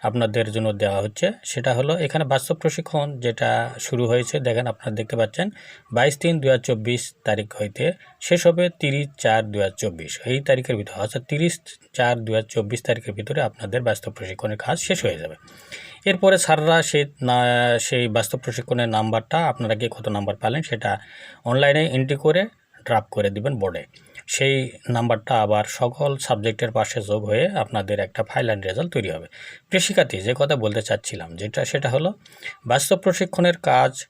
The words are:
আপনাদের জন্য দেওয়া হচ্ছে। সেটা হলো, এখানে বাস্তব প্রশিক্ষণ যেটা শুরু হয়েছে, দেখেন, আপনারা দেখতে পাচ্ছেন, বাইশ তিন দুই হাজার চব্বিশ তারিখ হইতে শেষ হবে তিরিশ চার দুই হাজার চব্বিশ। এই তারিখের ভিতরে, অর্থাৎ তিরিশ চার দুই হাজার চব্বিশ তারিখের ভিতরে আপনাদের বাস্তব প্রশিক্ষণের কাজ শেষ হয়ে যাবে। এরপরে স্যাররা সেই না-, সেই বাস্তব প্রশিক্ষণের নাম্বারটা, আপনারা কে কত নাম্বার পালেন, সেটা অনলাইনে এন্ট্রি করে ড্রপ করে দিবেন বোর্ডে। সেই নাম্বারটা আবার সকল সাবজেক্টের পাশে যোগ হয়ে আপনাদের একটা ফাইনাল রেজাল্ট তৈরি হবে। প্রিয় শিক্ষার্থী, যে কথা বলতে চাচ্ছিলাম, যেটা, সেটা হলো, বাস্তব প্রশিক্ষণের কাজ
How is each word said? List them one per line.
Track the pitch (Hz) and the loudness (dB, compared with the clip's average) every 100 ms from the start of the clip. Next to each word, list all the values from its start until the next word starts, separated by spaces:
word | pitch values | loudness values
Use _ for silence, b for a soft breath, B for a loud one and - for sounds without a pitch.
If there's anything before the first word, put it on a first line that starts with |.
আপনাদের | 113 117 117 117 107 | -2 0 0 0 0
জন্য | 110 110 | 0 0
দেওয়া | 101 98 98 | 2 0 0
হচ্ছে। | 104 - 185 226 | -2 -2 -2 -2
সেটা | - - 131 | -8 -4 0
হলো, | 120 139 165 | 0 0 0
এখানে | 151 165 143 | 0 -2 0
বাস্তব | 135 - 165 | 0 0 -2
প্রশিক্ষণ | 165 151 160 156 143 139 | -2 -2 -4 -4 -4 -2
যেটা | 120 113 117 117 120 - | -4 0 0 0 -2 -6
শুরু | - 120 120 | -4 -2 2
হয়েছে, | 120 123 151 | 2 0 -2
দেখেন, | 123 113 123 | 0 0 -2
আপনারা | 113 - 107 | -4 -6 -6
দেখতে | 110 113 | -4 0
পাচ্ছেন, | 110 - 190 B B B B | 0 0 -4 B B B B
বাইশ | 117 139 147 | 2 2 2
তিন | 170 165 | 0 2
দুই | 135 | 4
হাজার | 127 | 2
চব্বিশ | 127 117 107 120 - _ - | 2 -2 0 -2 -4 _ -4
তারিখ | 104 104 - | -2 -4 -8
হইতে | 104 - 160 185 B B | -8 -2 -2 -2 B B
শেষ | - 175 175 | 0 4 4
হবে | 170 180 - | 4 0 0
তিরিশ | 147 139 143 - | -2 -2 -4 -2
চার | 120 110 107 | 2 2 2
দুই | 104 | -2
হাজার | 95 - | -2 -2
চব্বিশ। | 110 85 80 - - | -6 -6 -12 -10 -4
এই | 131 | -4
তারিখের | 139 131 127 117 | 4 2 4 -2
ভিতরে, | 101 - | -4 -6
অর্থাৎ | 107 135 | -6 -6
তিরিশ | - 147 170 - - - _ | -4 0 0 0 -12 -20 _
চার | - 120 120 | 0 2 2
দুই | 113 110 | 0 -2
হাজার | 110 | 0
চব্বিশ | - 104 120 | -4 -2 -4
তারিখের | - 113 - | 0 -2 -2
ভিতরে | 101 107 143 | -10 -6 -2
আপনাদের | 135 - 107 120 | -2 -4 -6 -2
বাস্তব | 120 104 - | -2 -2 -4
প্রশিক্ষণের | 107 95 92 110 107 | -10 -12 -8 -6 -6
কাজ | - 165 | -4 -4
শেষ | - 185 113 | -2 -2 -2
হয়ে | 87 | -4
যাবে। | - 78 B B B B B B - | -8 -14 B B B B B B -2
এরপরে | 185 190 190 | 4 6 6
স্যাররা | - 156 156 165 | 4 4 6 4
সেই | 160 151 143 - | 4 0 0 -2
না-, | 127 123 123 120 120 117 | 0 2 4 4 4 2
সেই | - 127 120 | 2 0 2
বাস্তব | 110 113 131 | 0 0 -4
প্রশিক্ষণের | - 120 123 123 117 | -6 -8 -4 0 2
নাম্বারটা, | 110 107 110 - 160 165 | 2 2 0 0 0 0
আপনারা | 120 113 110 | -2 -2 -2
কে | 117 | -2
কত | - - | -4 -4
নাম্বার | 104 101 98 | -2 -2 -2
পালেন, | 110 123 | -2 -2
সেটা | - 113 - 107 B B B B - | -4 -4 -2 -2 B B B B 0
অনলাইনে | 127 143 143 156 | 4 6 4 2
এন্ট্রি | 131 131 143 | 0 0 2
করে | 156 165 214 _ _ _ - | 2 2 0 _ _ _ 0
ড্রপ | 113 107 | 0 0
করে | - 101 | -2 -2
দিবেন | 101 117 131 | 0 -4 -2
বোর্ডে। | 98 85 - B B B B | -2 -4 -12 B B B B
সেই | - 139 135 131 - - | 0 2 2 -2 -8 -4
নাম্বারটা | 120 117 113 - 120 | 0 2 0 2 2
আবার | 104 104 107 | 4 2 0
সকল | - 123 123 143 139 | -2 -2 0 -2 -2
সাবজেক্টের | - 113 107 110 117 | -2 0 0 -2 -2
পাশে | 113 107 123 | 0 -2 -4
যোগ | 104 107 107 | -2 -2 0
হয়ে | 107 170 | 2 2
আপনাদের | 196 110 110 98 101 | 0 -2 -4 -2 -4
একটা | 95 - | -4 -4
ফাইনাল | 110 - 123 104 | -4 -2 -2 -2
রেজাল্ট | 92 104 170 | -4 -4 -4
তৈরি | 151 98 | -2 -4
হবে। | 78 - B B B B | -6 -10 B B B B
প্রিয় | 185 | 0
শিক্ষার্থী, | 170 196 143 98 | 2 2 2 0
যে | 98 123 | -2 0
কথা | 143 143 | 2 2
বলতে | 107 107 | 0 -2
চাচ্ছিলাম, | 104 107 - - 82 85 | -2 -4 -4 -10 -12 -10
যেটা, | 104 - - | -6 -4 -2
সেটা | 143 139 | -2 0
হলো, | 131 165 220 B B B B 120 | 0 0 -4 B B B B 0
বাস্তব | 127 - 185 | 0 4 2
প্রশিক্ষণের | 190 175 185 - 175 175 | 2 0 -2 2 2 2
কাজ | - 131 131 131 - | 2 4 4 0 -16